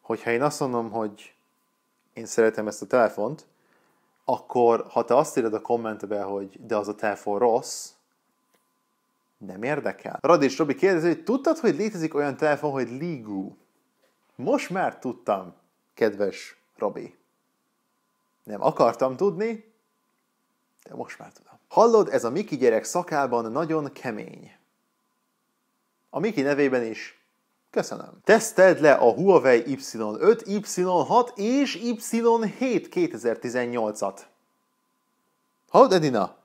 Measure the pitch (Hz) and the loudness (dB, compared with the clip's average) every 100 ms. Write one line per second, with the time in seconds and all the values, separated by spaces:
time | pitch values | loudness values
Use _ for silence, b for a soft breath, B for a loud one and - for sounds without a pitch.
0 | - 113 - 117 147 - 139 120 113 110 | -8 -8 -2 0 -2 -2 -4 -4 -6 -6
1 | 107 101 - _ _ _ _ _ _ _ | -8 -10 -20 _ _ _ _ _ _ _
2 | _ - 110 - 113 110 107 104 101 127 | _ -18 -8 2 2 2 -8 -8 -2 2
3 | 110 - 104 151 _ _ _ _ _ _ | 2 0 -8 -8 _ _ _ _ _ _
4 | _ _ - 123 - 123 117 113 - - | _ _ -6 -6 -4 2 4 2 0 -4
5 | - 123 151 - 113 107 - 120 113 104 | 2 2 2 -2 -2 -4 -4 -4 -4 -10
6 | 98 104 98 101 98 - - 107 104 104 | -8 -6 -6 -8 -10 -16 -4 -4 -4 -4
7 | 110 101 - 101 120 117 - - - _ | -4 -4 -4 0 2 2 -2 -12 -14 _
8 | _ _ _ _ _ _ _ _ _ _ | _ _ _ _ _ _ _ _ _ _
9 | _ _ _ _ 98 95 120 147 113 92 | _ _ _ _ -18 -10 -6 -4 -6 -8
10 | - - 143 170 139 135 156 135 190 180 | -12 -6 2 4 4 0 -4 0 2 2
11 | 170 160 - 262 330 311 226 147 214 202 | 0 -2 -2 -2 0 0 0 0 -4 -4
12 | 160 143 143 127 156 139 147 135 120 127 | -4 -2 -4 -2 0 0 -2 -4 -6 -6
13 | 170 147 107 101 98 - _ _ _ _ | -8 -8 -8 -8 -10 -14 _ _ _ _
14 | _ _ _ - 135 269 - 185 147 - | _ _ _ -10 -2 -2 -2 -4 -4 -4
15 | 131 113 - 101 92 - _ _ _ - | -10 -8 -4 -4 -4 -20 _ _ _ -2
16 | 110 101 101 - - - _ _ 104 - | -2 0 -4 -4 -18 -20 _ _ -8 -6
17 | - _ _ _ _ _ _ _ _ _ | -16 _ _ _ _ _ _ _ _ _
18 | _ _ _ _ - 104 123 160 123 117 | _ _ _ _ -14 -2 -2 4 2 2
19 | 131 131 202 175 220 220 _ _ _ _ | -4 0 -2 -2 -6 -8 _ _ _ _
20 | _ _ _ _ _ _ _ _ - 123 | _ _ _ _ _ _ _ _ -20 -14
21 | 120 - - _ _ _ _ - 226 226 | -14 -14 -20 _ _ _ _ 4 6 6
22 | 190 123 113 143 208 139 123 110 - 175 | 2 0 -2 -4 -6 0 2 2 -2 -6
23 | 175 151 135 120 113 123 165 160 147 - | -4 -2 0 -2 -2 -4 -2 -4 -4 -8
24 | 131 107 120 - - _ _ _ _ _ | -10 -10 -12 -18 -20 _ _ _ _ _
25 | _ _ _ _ _ _ _ _ _ _ | _ _ _ _ _ _ _ _ _ _
26 | _ 139 202 196 139 143 143 127 113 107 | _ -6 -4 -2 0 2 2 2 -2 -8
27 | - _ _ _ _ _ _ - - - | -14 _ _ _ _ _ _ -6 -4 -8
28 | - - - 214 - - 185 151 151 131 | -14 -8 4 4 4 6 6 8 6 8
29 | 123 110 190 170 131 123 117 135 - 110 | 6 4 6 6 8 4 2 -8 -8 -6
30 | 107 107 175 226 - 202 202 - 185 175 | -6 2 4 4 0 -6 -6 -4 0 0
31 | 131 214 240 - 202 269 277 170 233 226 | 2 2 2 -4 -2 0 0 -4 -6 -6
32 | - 233 233 233 220 - 254 208 - - | -4 0 2 2 0 -2 -2 -2 -4 -4
33 | 170 110 117 110 123 123 120 120 107 107 | -2 -2 -4 -4 -4 -4 -4 -2 -4 -4
34 | 98 - - _ _ _ _ _ _ _ | -8 -8 -20 _ _ _ _ _ _ _
35 | _ _ _ _ _ _ _ 190 254 190 | _ _ _ _ _ _ _ 6 8 6
36 | 156 117 90 - | 2 0 -2 -6